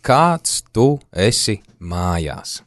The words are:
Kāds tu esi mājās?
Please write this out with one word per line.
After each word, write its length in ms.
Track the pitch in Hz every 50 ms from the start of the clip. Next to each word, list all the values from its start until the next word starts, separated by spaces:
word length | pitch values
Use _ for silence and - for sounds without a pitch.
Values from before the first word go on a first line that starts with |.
| -
Kāds 540 | - 127 139 165 175 170 165 _ - - - - _ _
tu 220 | 110 120 139 147 139 - _
esi 480 | - 87 95 113 120 - - - 107 95 _ _ _ _
mājās? 760 | 90 87 85 87 90 90 87 85 80 76 - - - - - - _